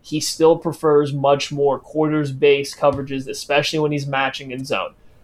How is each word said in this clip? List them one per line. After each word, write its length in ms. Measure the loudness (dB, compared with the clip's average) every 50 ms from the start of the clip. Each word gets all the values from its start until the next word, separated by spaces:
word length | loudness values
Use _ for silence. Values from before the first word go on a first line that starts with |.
| _
he 160 | -6 -6 -4
still 400 | -4 -4 -2 4 6 6 4 4
prefers 540 | 2 -6 -6 -2 0 4 4 4 4 2 -2
much 400 | 0 2 2 2 2 0 -4 -2
more 260 | 0 0 0 0 0
quarters-based 1000 | -4 -8 -4 -2 0 0 0 0 -2 -4 -4 2 4 4 4 4 2 -4 -6
coverages, 520 | 0 0 0 0 0 -4 -6 -8 -8 -8 -8
especially 500 | -10 -10 -6 -2 0 0 0 0 0 0
when 140 | 0 0 0
he's 160 | -2 -4 -4
matching 420 | -2 -2 -2 -2 -4 -6 -12 -12
in 140 | -10 -10 -6
zone. 300 | -4 -4 -4 -4 -6 -10 _ _ -20 _ _